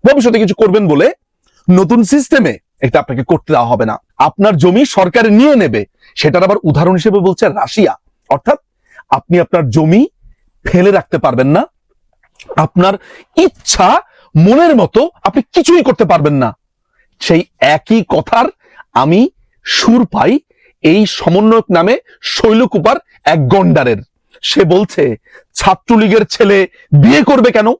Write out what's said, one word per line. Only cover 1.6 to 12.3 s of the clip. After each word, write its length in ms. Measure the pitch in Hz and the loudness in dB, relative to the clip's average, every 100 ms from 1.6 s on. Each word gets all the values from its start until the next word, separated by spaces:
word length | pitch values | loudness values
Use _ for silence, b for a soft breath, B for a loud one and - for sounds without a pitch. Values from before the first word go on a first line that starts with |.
| - | 0
নতুন 320 | 180 190 240 | 0 2 0
সিস্টেমে 560 | 214 294 262 285 175 107 _ _ | 2 -2 0 0 0 -6 _ _
এটা 200 | 127 147 | -4 -4
আপনাকে 240 | - 127 | -4 -8
করতে 280 | 127 165 - | -4 -4 0
দেওয়া 160 | 151 120 | -2 0
হবে 180 | 117 110 | -2 -4
না। 140 | - _ _ | -8 _ _
আপনার 400 | 147 - 202 175 | -4 0 0 2
জমি 280 | 175 196 | 0 2
সরকার 480 | 285 - 185 240 226 | 0 0 0 0 2
নিয়ে 240 | 208 285 269 | 4 4 2
নেবে, 300 | 165 110 101 _ b | 0 -4 -8 _ b
সেটার 300 | - 151 175 | -4 -2 0
আবার 120 | 185 208 | 0 0
উদাহরণ 300 | - 143 170 | -2 0 0
হিসেবে 260 | 185 220 202 | 0 0 0
বলছে 300 | 185 180 202 | -2 -2 -4
রাশিয়া। 500 | 208 - - 208 762 _ _ _ | -4 -8 -2 -2 -2 _ _ _
অর্থাৎ 300 | 143 - 285 _ _ b b b | -6 -2 -4 _ _ b b b
আপনি 320 | 123 _ 175 | -8 _ -2
আপনার 300 | 165 180 139 | 0 -2 -2
জমি 360 | 110 156 196 302 _ - _ _ _ | -2 2 2 0 _ -20 _ _ _
ফেলে 260 | - 180 190 | -2 0 2
রাখতে 280 | 190 - 165 | 0 -2 -4
পারবেন 280 | 147 123 135 | -2 -2 0
না, 200 | 165 302 _ _ _ _ _ _ | 0 -2 _ _ _ _ _ _